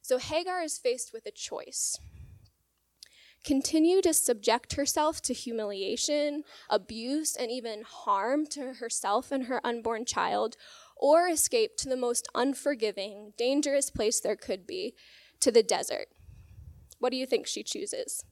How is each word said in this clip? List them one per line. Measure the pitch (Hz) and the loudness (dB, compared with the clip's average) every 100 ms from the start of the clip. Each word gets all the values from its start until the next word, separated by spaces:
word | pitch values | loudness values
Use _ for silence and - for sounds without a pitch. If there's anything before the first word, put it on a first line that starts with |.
So | - 254 | 0 -2
Hagar | - 311 359 370 | 0 -2 -2 -4
is | 320 - | -4 -2
faced | 247 247 - | -2 -2 -6
with | 226 214 | -10 -14
a | |
choice. | - - - - - - - - - - - - _ _ _ _ _ - _ - _ | -12 -10 -10 -8 -4 -4 -4 -10 -20 -20 -20 -20 _ _ _ _ _ -20 _ -20 _
Continue | - 269 - 320 320 370 | 0 0 4 4 6 6
to | 370 | 6
subject | 311 - 226 226 233 - - | 4 2 0 2 2 0 -2
herself | 277 - 302 311 | 0 2 2 0
to | - | -4
humiliation, | 247 - 226 208 196 196 240 - 294 294 294 - - - | -4 -4 -4 -4 -4 -2 -2 0 2 0 -2 -8 -18 -2
abuse, | - - 220 240 294 311 - | -2 -2 -8 -2 -2 -2 -4
and | 240 | -6
even | 254 233 214 - | -6 -8 -10 -12
harm | - - 196 214 285 302 | -8 0 0 2 0 0
to | 294 262 254 | -6 -8 -8
herself | 233 - 196 208 - | -6 -4 0 0 0
and | 277 247 | -4 -2
her | 254 - | -2 -2
unborn | 233 226 226 247 | -2 -2 -4 -2
child, | - 180 208 226 - - - - - | 0 0 0 -2 -4 -20 -20 -20 0
or | 277 320 359 | 6 6 6
escape | 320 - 240 220 - | 2 2 2 2 0
to | 277 | -2
the | 254 | 0
most | 240 240 - | 0 0 -2
unforgiving, | - 262 262 285 262 214 202 196 202 208 - | 0 0 2 -2 0 -2 -2 -8 -10 -18 -2
dangerous | 240 285 285 277 269 | 2 2 2 0 0
place | - 220 - | 0 2 2
there | - 214 | -2 -4
could | - 196 175 | -4 -6 -6
be, | - - - - - - _ | -6 -6 -10 -20 -20 -20 _
to | 277 | 6
the | 226 | 6
desert. | 226 175 170 - - _ - - - - - - - - | 6 0 -2 -6 -8 _ -20 -20 -20 -20 -20 -20 -20 -4
What | 254 | -2
do | 262 | -2
you | 262 | 0
think | 233 - | 0 0
she | - | -6
chooses? | - - - - - - - | -6 -6 -6 -6 -6 -10 -12